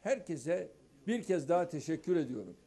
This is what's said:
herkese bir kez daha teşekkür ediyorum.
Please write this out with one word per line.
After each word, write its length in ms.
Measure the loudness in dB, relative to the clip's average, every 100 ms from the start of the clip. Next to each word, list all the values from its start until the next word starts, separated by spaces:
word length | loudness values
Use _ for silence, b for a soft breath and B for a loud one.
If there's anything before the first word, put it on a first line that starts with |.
herkese 680 | -2 -2 -2 -6 -2 -2 -2 -12 -20 -8 -2
bir 160 | 0
kez 260 | 2 0 4
daha 200 | 2 2
teşekkür 460 | -2 -2 -2 2
ediyorum. 420 | 2 2 -4 -8 -14